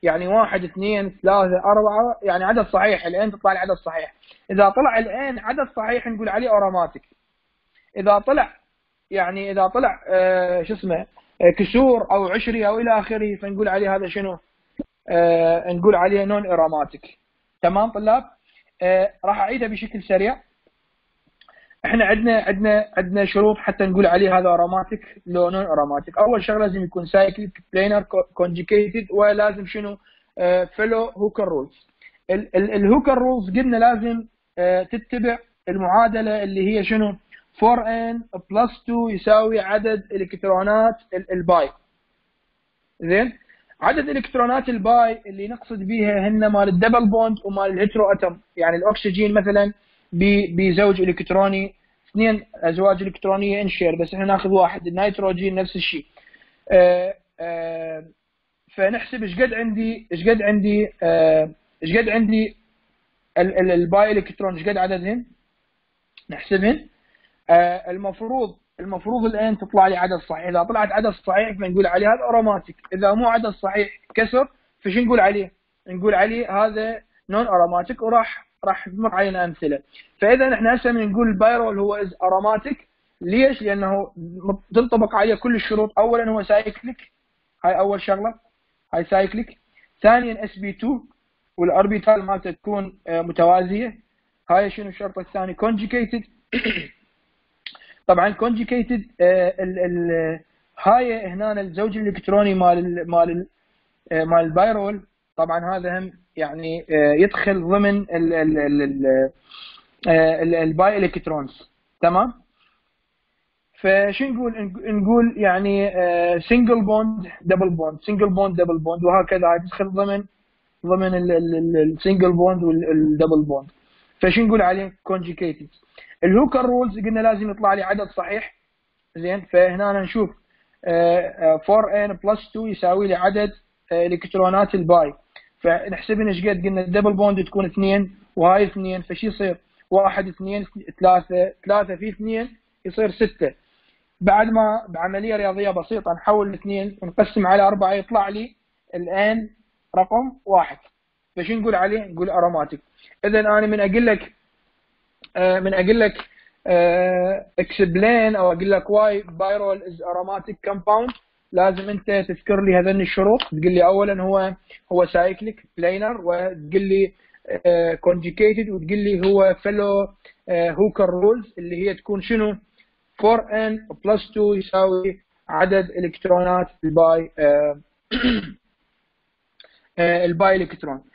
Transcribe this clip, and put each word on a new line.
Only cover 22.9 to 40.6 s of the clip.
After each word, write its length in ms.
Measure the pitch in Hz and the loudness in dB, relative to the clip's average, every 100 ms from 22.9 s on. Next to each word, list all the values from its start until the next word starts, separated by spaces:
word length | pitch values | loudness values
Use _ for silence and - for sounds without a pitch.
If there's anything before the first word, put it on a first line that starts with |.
| - | -4
عندنا 280 | 185 196 196 | -2 -2 0
شروط 320 | 202 214 208 | 2 2 2
حتى 300 | - 196 196 | -4 -2 0
نقول 200 | 185 196 | 2 4
عليه 320 | 180 196 185 | 4 4 4
هذا 180 | 185 175 | 4 2
aromatic 640 | 175 185 185 214 - - - | 2 -2 -4 -10 -14 -20 -8
لو 240 | 175 175 | -2 0
non 160 | 190 196 | -2 -2
aromatic. 520 | 151 143 143 - - | 0 0 -2 -6 0
أول 260 | 214 226 180 | 2 2 -2
شغلة 220 | 214 208 | -2 -2
لازم 180 | 185 180 | -2 -6
يكون 220 | 185 170 | -8 0
cyclic, 560 | 196 196 190 202 - _ 185 | 2 2 0 -12 -14 _ -2
planar, 260 | 196 208 | 0 0
co-, 240 | 196 190 - - | 0 -4 -4 -4
conjugated، 680 | 180 170 175 208 208 226 190 | -4 -4 0 2 2 -4 -4
ولازم 560 | 190 208 208 208 202 185 | 2 2 2 0 -2 -10
شنو؟ 320 | 214 208 202 _ _ _ - | -10 -12 -14 _ _ _ -4
آه، 260 | 180 180 180 | 0 0 -2
fellow 480 | - 220 226 226 | -4 -2 0 -2
Hooker 320 | - 202 208 190 | -4 -6 -2 -4
rules. 460 | 156 139 _ _ _ - _ - | -4 -6 _ _ _ -20 _ -4
ال-، 260 | 190 214 185 | -4 -2 -2
ال-، 180 | 202 208 | 0 2
ال 200 | 202 269 | 4 4
Hooker 220 | 277 254 | 4 2
rules 400 | 254 254 185 190 | 0 -2 -2 -2
قلنا 200 | 262 233 | 0 2
لازم، 480 | 233 233 233 233 220 _ _ - | 2 2 -2 -6 -8 _ _ -4
آه، 240 | 180 185 | 0 0
تتبع 560 | 185 233 - 247 233 240 - _ - | -2 -8 -8 -4 -4 -4 -10 _ -8
المعادلة 760 | 196 185 202 226 220 220 214 | -4 2 4 4 0 -2 -4
اللي 360 | 202 196 190 214 | -4 -2 0 0
هي 60 | 190 | 0
شنو؟ 320 | 220 208 190 _ - _ _ | 0 0 -4 _ -20 _ _
four 180 | 220 240 220 226 233 | 2 2 0 -4 -6
N 260 | 233 226 185 | -8 -10 -16
plus 320 | - 202 240 | -6 -2 -2
two 400 | - - 233 233 | -4 -6 -4 -2
يساوي 500 | 196 214 214 220 226 | -4 2 2 4 -2
عدد 420 | 190 208 214 214 - | -2 -2 -2 -4 -6
إلكترونات 840 | 196 185 185 196 185 | -10 -10 -8 -2 0